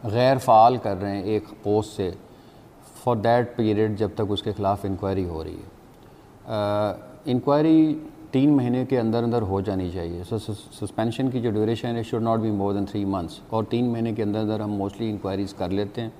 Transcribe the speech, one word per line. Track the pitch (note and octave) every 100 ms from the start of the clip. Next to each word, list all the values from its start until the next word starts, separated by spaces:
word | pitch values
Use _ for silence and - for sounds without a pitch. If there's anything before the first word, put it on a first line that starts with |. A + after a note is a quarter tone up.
غیر | A#2 A2+ B2+ C3+
فعال | - A2 A#2 B2
کر | A2 F#2
رہے | G2+ G2
ہیں |
ایک | F#2+ G#2+ - -
post | G#2 G#2 G#2 -
سے | F#2 F2+ - - - - - - - - -
for | A#2 A#2
that | A#2+ A#2 -
period | A2 G#2 G#2+ G2+
جب | G#2
تک | - G#2
اس | G2+
کے | A2
خلاف | G2+ G2 G2+
انکوائری | G2+ F#2+ G2 F#2+
ہو | F2 D#2+
رہی | E2
ہے۔ | E2 - - - - - - - - -
آ، | A2 G#2 G#2 G#2 F#2 - -
انکوائری | - B2 C#3 D3 D#3 D#3+ D#3 D3 - - -
تین | C3+ C#3+ C#3+
مہینے | B2 B2+ B2
کے | B2+
اندر | A2+ A#2
اندر | A#2 A#2
ہو | G2+ G2
جانی | G2 F#2+ F2+
چاہیے۔ | F2+ E2+ F2
So, | F2+ A2+
sus-، | - G#2 - - G#2
suspension | - A2+ A2 C3
کی | B2
جو | A#2
duration | G#2+ G#2+ A2+ A#2+ A#2
ہے | A2+ A#2
should | A2+
not | A2+ A2
be | G2+
more | G2+
than | G2+ G2 G#2
three | G2
months، | G2 E2 - -
اور | A2
تین | G#2+ A#2+ B2
مہینے | A#2 A2+
کے | A2
اندر | G#2 G#2+
اندر | G#2+ G#2+
ہم | G#2
mostly | G2+ G2 -
inquiries | A2+ G#2 G2 G2 F#2+
کر | - F2+
لیتے | G2 G2+ A#2+
ہیں | A2+ -